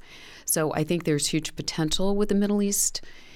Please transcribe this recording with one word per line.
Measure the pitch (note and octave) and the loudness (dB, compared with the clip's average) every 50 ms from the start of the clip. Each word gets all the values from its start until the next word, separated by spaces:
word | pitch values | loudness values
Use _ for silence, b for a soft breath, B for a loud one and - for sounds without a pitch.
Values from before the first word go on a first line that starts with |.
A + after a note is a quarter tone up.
| B B B B B B B B B | B B B B B B B B B
So | - - E3+ D#3 D3+ - | -2 0 0 0 0 0
I | D#3 D#3 | 0 0
think | D#3 F3 E3+ - | 0 0 0 2
there's | D#3+ D3+ C#3+ - | 2 2 2 2
huge | - - D#3 - - - | 0 0 0 -2 -4 -6
potential | - D3 - - - D#3+ D#3 - - F#3 G3 G3+ | -8 -8 -4 -2 0 0 2 2 2 2 2 4
with | G3+ G#3 G#3 | 2 2 2
the | G#3 | 4
Middle | G3+ G#3 G3+ G#3 G#3 G3+ | 4 4 2 2 2 2
East | G3+ G3+ - - - - - B B B B B B B | 2 0 0 0 0 -2 -4 B B B B B B B